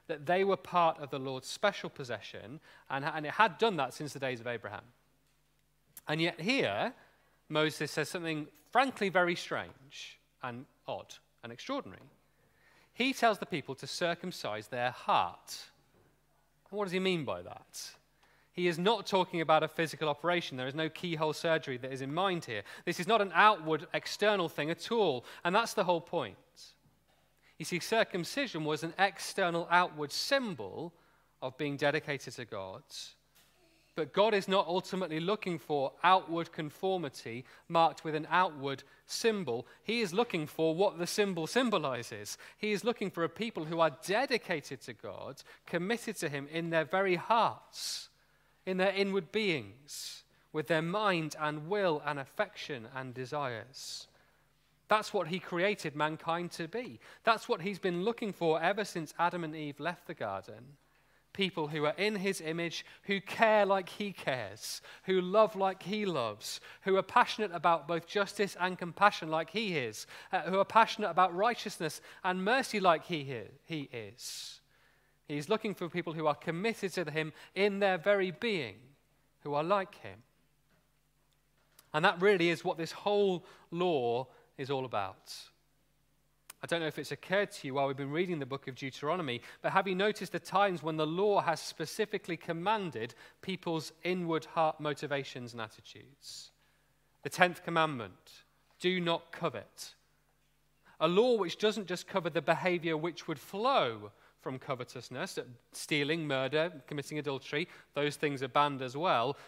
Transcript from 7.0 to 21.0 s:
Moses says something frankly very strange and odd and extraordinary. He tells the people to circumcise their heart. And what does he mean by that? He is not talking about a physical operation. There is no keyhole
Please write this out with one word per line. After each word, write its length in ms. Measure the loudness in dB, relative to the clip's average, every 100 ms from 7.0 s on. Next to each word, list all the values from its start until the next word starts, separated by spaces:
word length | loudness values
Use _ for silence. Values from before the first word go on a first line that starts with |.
| -20 _ _ _ -2
Moses 440 | 2 2 0 -4
says 180 | -2 -4
something 380 | -4 -4 -4 -6 -14 _
frankly 380 | 2 2 0 2
very 260 | 4 2 0
strange 840 | -4 -6 -6 -12 -20 -18 -18 -18 _ _
and 240 | -10 -10 -14 _ -8
odd 260 | -8 -8 -18 _ _
and 80 | -16
extraordinary. 500 | -12 -8 -6 -8 -14 -20 _ _ _ _ _ _ _ _
He 200 | 0 0
tells 240 | 4 4 4
the 80 | -2
people 300 | -6 -6 -10
to 100 | -8
circumcise 840 | -2 -2 -2 -6 -6 -6 -6 -6
their 220 | -2 -2
heart. 720 | -2 2 4 4 -2 -14 -16 -16 _ _ _ _ _ _ _ _ _ -10
And 60 | -6
what 80 | -2
does 80 |
he 60 | 0
mean 240 | 0 0
by 200 | -2 -6
that? 480 | -8 -16 -16 -14 -14 -16 _ _ _ _ _
He 160 | -2 0
is 120 | 2
not 280 | 4 2 2
talking 320 | 2 2 0
about 240 | 4 6
a 60 | 4
physical 400 | 0 -2 0 -2
operation. 480 | 0 0 0 -2 -6
There 100 | -6
is 80 | -2
no 140 | -4
keyhole 440 | -4